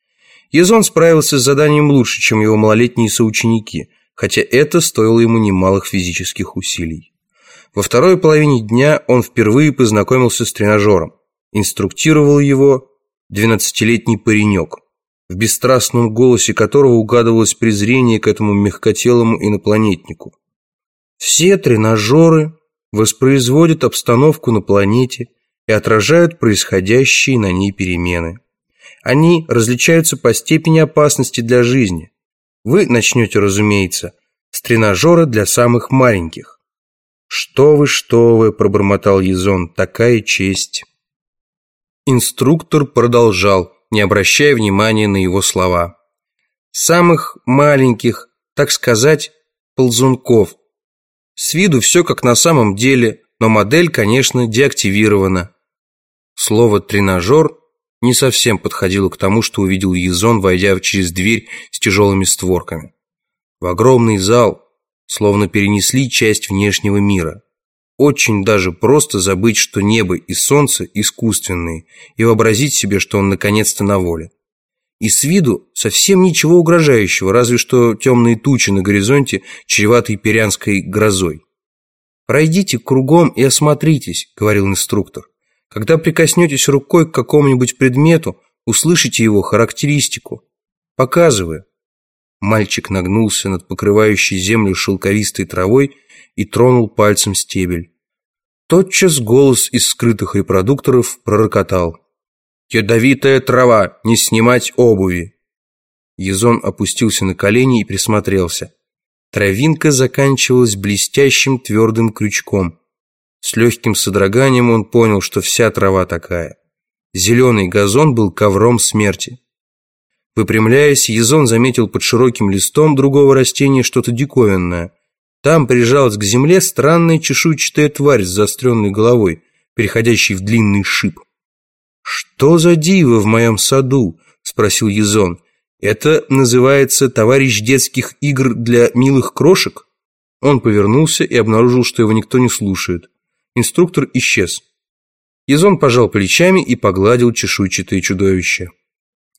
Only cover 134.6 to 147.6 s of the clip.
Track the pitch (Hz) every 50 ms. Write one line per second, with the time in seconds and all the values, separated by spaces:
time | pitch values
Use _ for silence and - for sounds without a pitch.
134.6 | 110 101 - - 113 107 101 107 107 101 104 107 98 87 85 - _ _ _ _
135.6 | _ _ _ _ - 101 110 - - 151 160 151 - - 131 135 135 120 120 127
136.6 | 123 131 139 139 139 123 - - 139 127 127 123 110 113 131 139 135 131 110 104
137.6 | 107 107 135 131 - - - 127 120 - - _ - 143 139 127 127 127 113 110
138.6 | 117 117 120 120 117 117 - 120 127 135 139 131 117 - - - 139 160 190 185
139.6 | - 95 - - - _ _ _ _ _ _ _ _ _ _ _ - 139 147 123
140.6 | - 117 104 104 101 101 113 139 160 156 - - 165 - - 120 110 110 110 110
141.6 | 120 123 123 127 120 - - - 113 107 110 110 104 - - 131 127 120 - -
142.6 | 110 98 95 87 - - 90 85 - _ _ _ _ _ _ _ _ _ _ 120
143.6 | 117 - - - 180 175 - - 135 - - 127 - - - - 95 82 - -
144.6 | - _ _ _ _ _ _ _ _ _ _ _ _ _ _ _ _ - 139 151
145.6 | 175 208 190 - - 135 117 123 117 98 - 107 98 90 - - 170 185 190 185
146.6 | - - 123 - - 104 92 95 95 107 123 123 120 120 113 - - 98 - -